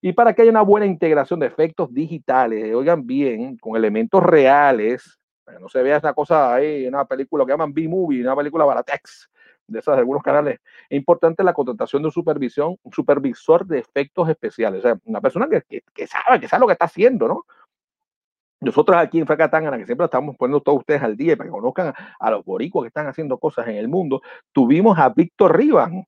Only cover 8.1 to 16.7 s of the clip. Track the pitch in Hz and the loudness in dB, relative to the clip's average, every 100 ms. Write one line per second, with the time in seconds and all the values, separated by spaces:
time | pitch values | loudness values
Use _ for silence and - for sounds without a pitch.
8.1 | 131 123 135 143 160 147 120 127 143 _ | -2 -2 -2 -4 0 0 0 -4 -8 _
9.1 | - _ _ _ _ _ 110 127 139 120 | -20 _ _ _ _ _ -10 -2 0 0
10.1 | 143 143 143 147 120 _ - _ 143 139 | -2 0 0 0 -6 _ -20 _ -6 0
11.1 | 175 165 165 190 170 131 113 113 139 151 | 2 2 2 0 0 -4 -4 -4 -2 -2
12.1 | 160 160 147 127 - 151 185 - - - | -4 -4 -2 -4 -4 -4 -6 -12 -6 -4
13.1 | 143 139 117 - 165 190 151 117 - 143 | -2 -4 -8 0 0 0 -6 -6 -8 -8
14.1 | - 165 156 110 - 110 95 117 110 - | -4 -4 -4 -6 -4 -4 -2 -2 -2 -4
15.1 | 107 131 170 269 208 - 135 _ - - | -4 -4 -2 -2 -2 -4 -16 _ -14 -10
16.1 | - - 175 123 185 240 | -6 0 0 2 0 2